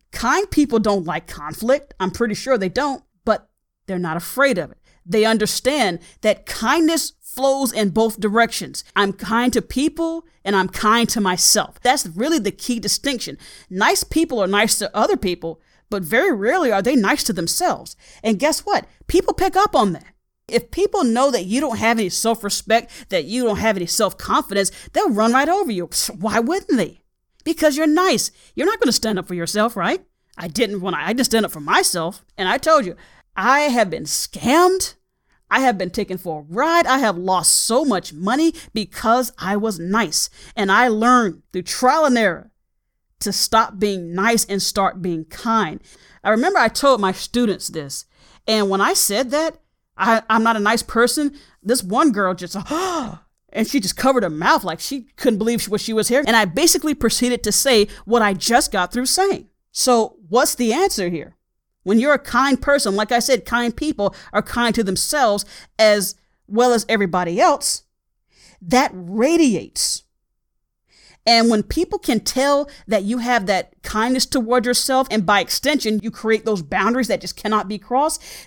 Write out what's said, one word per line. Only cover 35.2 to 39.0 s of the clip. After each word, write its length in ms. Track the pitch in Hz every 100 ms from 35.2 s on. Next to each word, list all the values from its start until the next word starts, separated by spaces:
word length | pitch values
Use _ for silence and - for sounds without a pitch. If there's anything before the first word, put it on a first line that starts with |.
| _ _ -
I 80 | 226
have 180 | 262 196
been 140 | 180
taken 260 | 175 202 185
for 220 | 180 156
a 40 |
ride. 440 | 147 180 302 339 330
I 120 | 262
have 180 | 233 175
lost 360 | 185 185 160
so 300 | - - 226
much 300 | 277 190 -
money 400 | 151 185 262 330 320 -
because 600 | 220 196 -